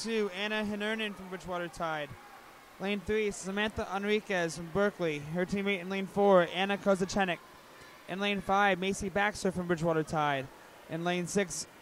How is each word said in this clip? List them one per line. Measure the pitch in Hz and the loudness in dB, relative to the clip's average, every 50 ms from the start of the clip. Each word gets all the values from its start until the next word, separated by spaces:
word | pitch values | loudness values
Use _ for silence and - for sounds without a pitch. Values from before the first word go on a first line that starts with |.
two, | - 226 226 220 208 196 180 190 | -6 -2 0 0 0 0 -2 -4
Anna | 208 214 214 214 214 | -4 -2 -2 -2 -2
Hinernan | 202 214 202 208 214 220 220 220 208 190 | -2 -4 -2 -2 -2 -2 -2 -4 -6 -6
from | 180 190 180 | -8 -12 -10
Bridgewater | 185 175 165 180 180 175 175 | -10 -10 -8 -6 -4 -4 -4
Tide. | 165 - - 170 160 156 151 143 139 127 - - - - - - - - - - - - - | -6 -4 -4 -4 -2 -2 -4 -6 -8 -10 -16 -18 -20 -20 -20 -20 -20 -20 -20 -20 -20 -12 -6
Lane | 185 196 208 202 165 | -2 -2 -2 -2 -2
three, | 196 214 220 214 202 | -2 0 2 2 0
Samantha | 196 - - 185 196 208 214 220 - 226 214 - 180 | -2 -4 -8 -4 -2 0 -2 -2 -2 -4 -6 -4 -4
Enriquez | 202 202 208 208 214 - - 196 180 170 165 156 | -2 0 2 2 2 2 0 0 0 0 0 -2
from | 175 170 165 | -6 -10 -4
Berkeley. | 151 196 202 208 - - 175 160 151 147 147 151 160 | 0 2 2 2 2 0 -2 -2 -2 -2 -6 -4 -2
Her | 175 185 | -2 0
teammate | 180 196 202 196 202 202 175 | 0 0 -2 0 0 -2 -2
in | 170 185 | -2 -4
lane | 190 196 190 | -4 -4 -4
four, | - - 202 202 202 190 180 170 - 165 | -2 2 4 8 8 10 8 8 6 0
Anna | 180 196 196 202 196 | -2 0 0 0 0
Kozachenik. | - 202 196 175 196 180 - 208 190 180 165 - - - - - - - - - - - - - - - | 2 2 2 2 2 -2 2 0 2 2 0 -4 -6 -20 -20 -20 -20 -20 -20 -20 -20 -20 -20 -20 -12 -10
In | 175 196 | -6 -2
lane | 202 202 202 190 | 0 0 0 -2
five, | - - 190 196 208 196 185 175 | 0 2 4 4 6 4 4 2
Macy | 190 196 202 - 208 190 | 0 -2 -2 -2 -4 -2
Baxter | - 202 202 214 208 - - 190 | 0 0 0 0 0 0 -2 -2
from | 170 180 180 | 0 0 0
Bridgewater | 170 180 151 165 170 160 160 151 | 0 0 2 2 2 2 2 0
Tide. | - 165 156 147 147 139 135 131 131 - - - - - - - - | 0 0 0 2 2 2 0 -2 -6 -12 -18 -20 -20 -20 -20 -12 -8
In | 147 165 | -6 -2
lane | 170 175 175 180 175 | -2 0 0 0 -2
six | - - 202 196 165 - - - - - - | 0 0 0 0 0 -4 -10 -10 -10 -14 -20